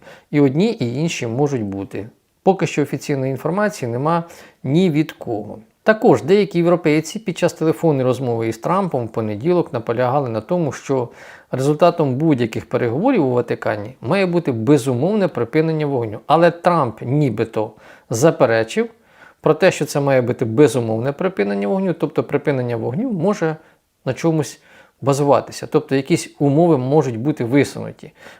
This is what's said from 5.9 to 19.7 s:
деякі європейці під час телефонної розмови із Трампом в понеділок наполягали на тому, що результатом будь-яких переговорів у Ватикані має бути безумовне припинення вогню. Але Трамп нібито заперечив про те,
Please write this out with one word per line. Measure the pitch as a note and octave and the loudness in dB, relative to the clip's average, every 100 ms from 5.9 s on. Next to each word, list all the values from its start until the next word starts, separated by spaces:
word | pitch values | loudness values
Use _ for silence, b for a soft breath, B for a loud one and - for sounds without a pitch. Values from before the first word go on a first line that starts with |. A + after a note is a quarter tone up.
| A3 A3+ C#3 | 4 4 4
деякі | C3 G3+ G3 E3+ | 4 2 2 0
європейці | E3+ E3+ D#3+ D3+ D#3 G#3+ | 2 2 2 0 0 -8
під | G#3 E3 | -8 -2
час | E3+ | -2
телефонної | - D#3+ D#3 E3 C#3 B2+ | 0 -2 0 2 2 2
розмови | A#2+ C3 A2+ A2+ | 0 -2 -2 -2
із | A2+ | -4
Трампом | - F#3 F#3+ C#3+ A2+ | -2 -2 -2 -4 -6
в | |
понеділок | - A2 G#2 D3+ F3 D#3+ | -4 -4 -4 0 0 0
наполягали | A#2+ A2 A#2 B2 C#3+ C3 | -4 -4 0 0 0 0
на | A2+ | -4
тому, | G#2 F3+ D#3 | -2 -2 -2
що | - - C3+ A#2+ B B B _ | -4 -2 -2 -2 B B B _
результатом | B2+ C#3 D3+ F3 E3+ C#3+ B2 | -2 0 4 2 4 0 2
будь-яких | D#3+ C3+ A#2 A2+ - | 2 2 0 -4 -4
переговорів | A#2+ B2 B2 A#3 B3+ C3+ | -2 -2 0 0 2 2
у | |
Ватикані | B2 A#2+ B2 - G#2+ G#2 - | 0 -2 -2 -2 -4 -6 -10
має | A#2+ F#3+ F#3 | -2 0 0
бути | F3 E3 | 0 -2
безумовне | A#2 A2 D3 B2+ A#2+ D#3+ G#3+ F3+ | 0 4 4 4 0 0 0 0
припинення | - A#2 D#3 D#3+ D#3 D3+ | -2 -2 0 0 0 -2
вогню. | C3+ A2+ G#2+ - | -2 -4 -6 0
Але | D3+ F3 | 4 4
Трамп | E3 F3+ E3+ B2+ - | 2 0 2 0 -4
нібито | B2 C#3+ C#3+ A2 A2+ - G#2+ B B B - | -2 0 2 0 -2 -2 -4 B B B -6
заперечив | A2+ D#3 D#3+ B2+ A2+ A2 - A#3 - b b b _ | 2 2 4 4 4 0 -2 -4 -8 b b b _
про | D#3 | 0
те, | D#3 F#3 | 4 2